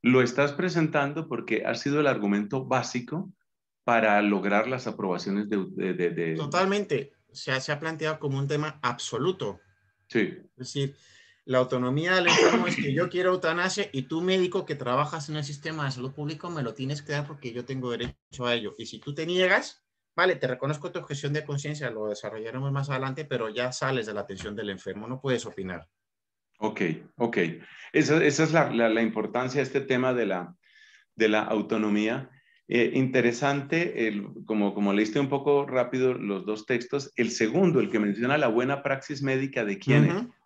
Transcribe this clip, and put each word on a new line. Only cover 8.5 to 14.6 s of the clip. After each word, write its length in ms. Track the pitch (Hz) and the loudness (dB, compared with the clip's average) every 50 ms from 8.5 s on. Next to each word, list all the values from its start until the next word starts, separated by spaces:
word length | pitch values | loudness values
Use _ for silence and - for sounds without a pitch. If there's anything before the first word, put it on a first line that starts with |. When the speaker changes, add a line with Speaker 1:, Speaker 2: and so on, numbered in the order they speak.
| 151 147 151 156 143 - | 0 -2 -2 -2 -6 -4
Speaker 2:
absoluto. 800 | - 123 120 - - - - 113 135 180 180 - - 104 95 - _ _ _ _ _ _ _ _ _ _ | -4 -4 -4 -4 -8 -6 -4 -2 -2 -2 -2 -2 -6 -8 -8 -10 _ _ _ _ _ _ _ _ _ _
Speaker 1:
Sí. 280 | - 117 104 - - - - - _ | 0 0 0 0 -2 -10 -18 -20 _
Speaker 2:
Es 0 | |
decir, 380 | _ 127 - - 147 139 139 139 _ _ _ - - - _ _ _ _ | _ -14 -8 -4 -4 -4 -4 -4 _ _ _ -20 -20 -20 _ _ _ _
la 140 | - 127 127 | 2 2 2
autonomía 560 | 127 123 131 127 123 123 131 147 165 175 185 | 4 4 0 0 0 0 0 0 0 2 2
del 140 | 185 175 175 | 4 4 6
enfermo 400 | - - - - - 233 - - | 6 6 6 6 6 4 2 2
es 80 | - | 0
que 180 | - - 143 135 | -2 -2 0 0
yo 140 | 151 175 180 | 0 0 0
quiero 240 | - 180 180 185 | 0 0 2 2
eutanasia 560 | 185 180 180 165 160 175 180 190 185 208 196 - | 2 2 0 0 0 2 0 -2 -2 -2 -4 -4
y 100 | - 135 | -4 -6
tú, 180 | 135 - 160 165 | -6 -2 -4 -2
médico 460 | 175 185 185 190 180 180 185 190 | 2 2 4 4 2 2 0 -4